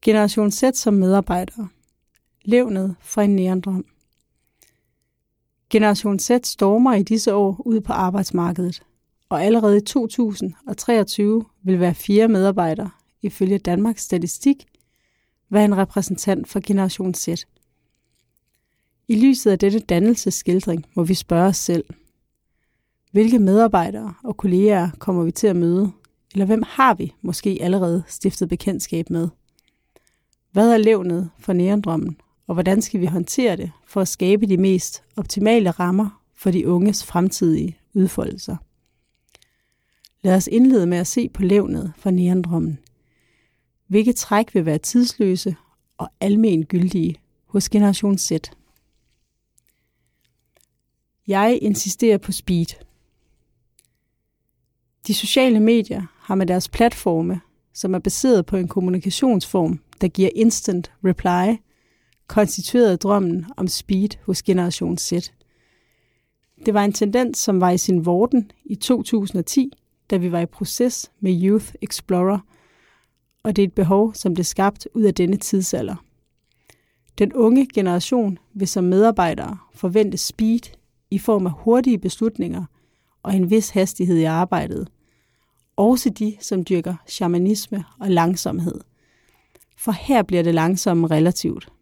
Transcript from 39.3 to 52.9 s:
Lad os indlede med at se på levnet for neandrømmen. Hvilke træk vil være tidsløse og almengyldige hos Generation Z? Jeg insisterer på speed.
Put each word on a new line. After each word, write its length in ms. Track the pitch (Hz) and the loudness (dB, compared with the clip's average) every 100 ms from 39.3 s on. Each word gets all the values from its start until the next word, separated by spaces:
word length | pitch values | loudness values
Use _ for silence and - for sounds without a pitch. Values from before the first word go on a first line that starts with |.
| _ _ _ _ _ _ _ _ _ | _ _ _ _ _ _ _ _ _
Lad 120 | 196 | 2
os 140 | 185 180 | 2 2
indlede 340 | 226 254 254 175 | 4 6 6 2
med 120 | 175 | 0
at 80 | 175 | -2
se 220 | - 240 | -2 -4
på 140 | - | -2
levnet 500 | 185 202 196 - 180 156 | 2 2 2 -4 -8 -6
for 140 | 202 | -2
neandrømmen. 680 | 180 180 185 170 170 165 147 _ _ _ _ _ _ _ _ _ _ _ | 0 2 0 0 -2 -2 -6 _ _ _ _ _ _ _ _ _ _ _
Hvilke 240 | 196 220 | 0 2
træk 420 | 240 - 208 220 | 0 0 0 0
vil 120 | 202 165 | -2 0
være 120 | 156 | -2
tidsløse 800 | - 240 240 - 202 185 - 147 _ _ _ _ | 0 0 0 0 0 0 -4 -8 _ _ _ _
og 120 | 165 _ | -16 _
almengyldige 960 | 196 208 220 165 160 180 180 180 165 160 _ _ _ | 0 2 4 2 0 0 0 0 -2 -4 _ _ _
hos 220 | 208 - | -4 0
Generation 500 | 214 208 196 208 196 | 2 2 2 0 -2
Z? 140 | - 160 - - _ _ _ _ _ _ _ _ _ _ _ _ _ _ _ _ _ _ _ _ _ _ _ _ _ _ - | -2 -6 -6 -20 _ _ _ _ _ _ _ _ _ _ _ _ _ _ _ _ _ _ _ _ _ _ _ _ _ _ -4
Jeg 320 | 196 208 247 | 0 2 2
insisterer 560 | 220 202 - - 233 202 | 0 -2 -4 0 2 2
på 140 | - | 0
speed. 340 | 190 - 175 165 - - | -8 -2 -2 -2 -8 -20